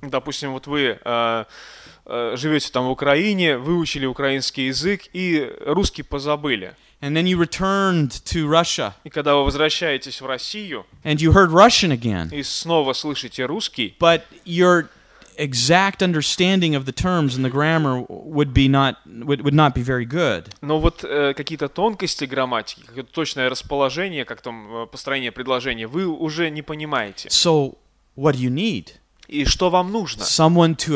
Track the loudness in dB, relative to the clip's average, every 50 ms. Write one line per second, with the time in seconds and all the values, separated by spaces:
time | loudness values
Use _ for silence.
0 | -10 -6 -6 -4 -4 -4 -8 -8 -8 -8 -8 -8 -8 -4 -2 0 0 0 -2 -4
1 | -4 -2 0 0 2 0 0 -2 -4 -8 -14 -20 -20 -20 -20 -20 -20 -20 -20 _
2 | _ -8 -6 -4 -4 -4 -4 -4 -2 0 0 0 -2 -2 -2 -2 -2 -2 -2 0
3 | 2 2 2 4 2 2 0 2 2 2 0 0 0 0 0 0 0 -2 -4 -4
4 | -4 -4 -4 -2 -2 -2 0 -2 -4 -6 -4 -4 -4 -2 -2 -2 -2 -2 -2 -4
5 | -6 -10 -8 -6 -2 0 0 0 -2 -4 -8 -8 -4 -2 0 2 2 0 -2 -6
6 | -12 -8 -8 -6 -2 -4 -4 -2 -2 -4 -4 -4 -6 -12 -16 _ _ _ _ _
7 | -6 -2 0 0 2 2 2 2 0 0 0 -2 -2 0 0 2 2 2 2 2
8 | 2 0 -2 -8 -8 -4 -2 -2 0 4 4 4 4 2 -2 -4 -4 -6 -8 _
9 | _ -8 -8 -2 2 4 4 4 4 2 2 2 0 0 0 -2 -2 -2 -2 -4
10 | -6 -10 -14 -12 -8 -8 -8 -8 -8 -10 -10 -10 -10 -10 -10 -12 -12 _ -20 -10
11 | _ -2 0 4 6 8 8 8 8 8 8 8 8 8 8 4 2 2 2 0
12 | 0 -2 -2 -2 -4 -6 -6 -8 -8 -6 -8 -8 -2 0 2 2 2 0 -2 -4
13 | -4 -6 -6 -6 -8 -10 -6 -6 -4 -4 -4 -6 -6 -8 -4 -4 -6 -6 -2 _
14 | 4 4 4 2 -2 -10 -20 -20 _ -6 0 4 6 6 6 4 2 -2 -12 _
15 | _ _ _ _ -20 -20 -6 -6 -4 -2 -2 -2 2 4 4 4 4 2 0 0
16 | 0 0 2 0 0 -2 0 2 2 2 4 2 2 2 0 0 -2 -6 -6 -2
17 | -2 0 2 2 2 0 0 0 -2 0 0 0 2 2 2 2 2 0 0 -2
18 | -4 -8 -12 -14 -14 -4 0 0 0 2 4 4 4 6 4 4 2 0 -2 -6
19 | _ -20 -18 -12 -4 -4 -4 -2 0 2 4 6 4 4 2 0 -2 -2 -2 -2
20 | -2 -4 -2 0 0 0 0 -2 -6 -12 -18 _ -4 -2 0 2 2 0 0 -2
21 | -8 -4 -2 0 0 0 -2 -4 -8 -8 -6 -6 -8 -6 -2 -2 -2 -2 0 -2
22 | -6 -6 -4 -6 -6 -6 -2 -4 -2 -2 -2 -4 -4 -6 -14 -18 -20 -16 -14 -14
23 | -14 -10 -6 -6 -6 -4 -4 -2 -2 -2 -2 -4 -8 -6 -2 0 0 0 0 -4
24 | -6 -6 -6 -8 -8 -8 -12 -12 -12 -12 -12 -12 -14 -12 -10 -10 -10 -10 -12 -14
25 | -8 -6 -4 -4 -4 -6 -8 -8 -4 -2 -2 -2 -2 -4 -6 -6 -8 -6 -4 -4
26 | -2 -2 -4 -4 -4 -6 -2 -2 -4 -4 -4 -8 -10 -10 -10 -10 -6 -4 -4 -4
27 | -4 -4 -8 -14 -6 -2 0 2 2 4 4 2 2 0 -6 _ _ _ _ _
28 | _ _ _ 0 0 0 2 2 0 -2 0 0 0 -2 -2 -4 -6 -10 -20 _
29 | _ _ _ _ -20 -8 -4 -2 0 0 2 2 2 2 2 2 0 0 -2 -4
30 | -4 -6 -6 -6 -4 -2 2 4 4 6 6 6 4 4 2 -2 -2 -2 -2